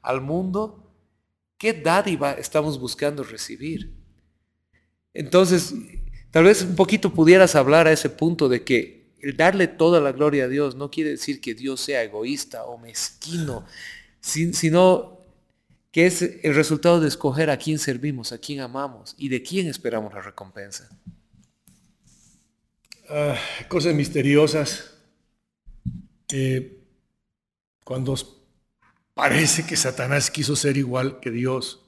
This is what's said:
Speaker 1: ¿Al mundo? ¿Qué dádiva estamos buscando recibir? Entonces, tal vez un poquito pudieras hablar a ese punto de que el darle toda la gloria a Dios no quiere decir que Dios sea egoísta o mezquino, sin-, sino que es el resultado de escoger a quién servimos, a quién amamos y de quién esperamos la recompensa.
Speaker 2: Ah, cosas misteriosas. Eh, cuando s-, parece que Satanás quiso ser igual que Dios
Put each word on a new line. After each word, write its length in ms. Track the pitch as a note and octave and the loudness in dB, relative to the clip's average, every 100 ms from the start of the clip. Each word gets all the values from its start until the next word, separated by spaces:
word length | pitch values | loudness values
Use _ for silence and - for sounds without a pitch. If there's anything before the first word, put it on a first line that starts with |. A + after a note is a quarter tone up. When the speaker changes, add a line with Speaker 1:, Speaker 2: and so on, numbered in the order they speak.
Speaker 1:
¿Al 180 | - C3 | -4 -6
mundo? 720 | C3+ E3+ F#3 F#3+ G#3+ - _ _ _ _ _ _ _ _ | -4 -4 -4 -6 -6 -12 _ _ _ _ _ _ _ _
¿Qué 140 | G#3 | -4
dádiva 580 | E3 D3+ F3+ G3+ D#3 C#3+ | -2 0 0 0 -2 -2
estamos 460 | C#3 - D#3 D#3 C3+ | -4 -2 -2 -2 -6
buscando 420 | B2 - D3 D3 | -8 -4 -4 -4
recibir? 720 | B2 A2 - A#2 D3 F3+ - - _ _ _ _ _ _ _ _ _ _ _ | -12 -12 -14 -10 -10 -10 -12 -16 _ _ _ _ _ _ _ _ _ _ _
Entonces, 600 | - C#3 F3+ F#3 F3+ - - - - - - - | -12 2 4 4 2 0 -10 -12 -12 -12 -14 -2
tal 120 | D#3+ | 6
vez 180 | F3 G#3+ | 8 6
un 120 | F3+ F3 | 2 2
poquito 380 | F3+ G3+ F#3+ | 2 2 0
pudieras 400 | D3 D#3+ F#3 F#3 | 4 8 10 8
hablar 320 | D3+ C3+ D#3 D#3+ | 6 6 6 6
a 60 | |
ese 180 | D#3 C#3 | 4 0
punto 380 | - D#3+ E3+ C#3 | -2 -2 2 2
de 160 | A#2+ | 0
que 500 | - A#2+ - - _ _ | 0 0 -2 -14 _ _
el 160 | C#3+ - | -10 2
darle 320 | E3+ G3 F3 | 2 4 0
toda 320 | - E3 F3 | 2 4 4
la 100 | C#3 | 2
gloria 320 | B2+ D3 C#3+ | 2 0 2
a 40 | B2+ | -2
Dios 260 | C#3 C#3+ | -2 -4
no 160 | B2+ C#3+ | -6 -10
quiere 200 | - D3+ | -4 -4
decir 300 | C#3 - C3+ | -6 -8 -8
que 140 | - | -10
Dios 260 | A2 C3+ C3 | -10 -8 -8
sea 220 | - C3+ | -4 -4
egoísta 600 | A2 G#2+ A#2 C#3+ - A#2 | -4 -6 -6 -6 -10 -14
o 120 | B2 A#2+ | -14 -16
mezquino, 840 | A#2 - - _ D#3 E3+ D3+ A2+ - - - - _ _ | -14 -10 -10 _ -10 -6 -6 -8 -12 -20 -20 -20 _ _
sin-, 320 | - D3+ E3+ | -8 -2 -2
sino 600 | - D#3+ E3+ F#3 F3+ - - _ _ _ _ _ _ _ | 0 2 6 6 4 0 -18 _ _ _ _ _ _ _
que 120 | D#3+ F3 | 2 2
es 140 | F3 | 2
el 340 | F3 - D#3 | -4 -2 0
resultado 460 | C#3+ D3+ D#3 E3+ E3+ | 0 2 2 4 4
de 80 | D#3 | 2
escoger 400 | - C#3+ C#3 D#3 | 0 -4 0 -2
a 80 | C3+ | -2
quién 220 | D#3 D3+ | -2 -4
servimos, 520 | C#3+ A#2+ D3 C3 A2 | -4 -4 -6 -8 -10
a 40 | A#2+ | -12
quién 220 | - C#3+ | -12 -10
amamos 540 | B2 C3 C#3 A2+ G2+ - | -10 -8 -10 -12 -20 -10
y 140 | C3+ | -6
de 120 | B2+ | -6
quién 240 | B2+ F#3 F3 | -4 -4 -4
esperamos 460 | C3 B2 A2 G#2+ | -6 -4 -4 -6
la 80 | G2+ | -12
recompensa. 680 | F#2+ - G2 G2+ G2+ - A#2 - - - _ _ _ _ _ _ _ _ _ _ _ _ _ _ _ _ _ - - | -16 -18 -18 -18 -16 -18 -20 -20 -20 -20 _ _ _ _ _ _ _ _ _ _ _ _ _ _ _ _ _ -20 -10
Speaker 2:
Ah, 300 | D3 D3 B2 - - - | -4 -2 -4 -8 -12 -6
cosas 260 | F3+ E3 | -2 0
misteriosas. 1000 | D3+ C#3 C#3+ C#3 D3 D3+ D#3 C#3+ - - _ _ _ _ _ _ _ - - - - - _ - | 0 0 0 4 6 4 2 -4 -6 -14 _ _ _ _ _ _ _ -20 -14 -12 -12 -20 _ -10
Eh, 520 | C3+ C3 B2+ B2+ - _ _ _ _ _ _ _ _ _ _ | -4 -2 -2 -6 -20 _ _ _ _ _ _ _ _ _ _
cuando 300 | - C3 C3 | -12 -6 -4
s-, 120 | C3 - _ _ _ _ _ _ _ _ | -4 -8 _ _ _ _ _ _ _ _
parece 500 | - C#3+ C3+ D#3+ - | 0 2 4 2 0
que 120 | D#3+ D3 | -2 -2
Satanás 540 | B2+ B2+ B2+ C#3+ - | -4 -4 -2 -2 -2
quiso 240 | - C3+ | -4 -2
ser 220 | C#3+ C#3+ C#3 | 0 0 0
igual 420 | B2+ B2+ C3+ C3+ | -2 -2 -4 -6
que 100 | B2+ | -8
Dios 560 | A#2 B2+ C3 - - | -4 -4 -4 -6 -14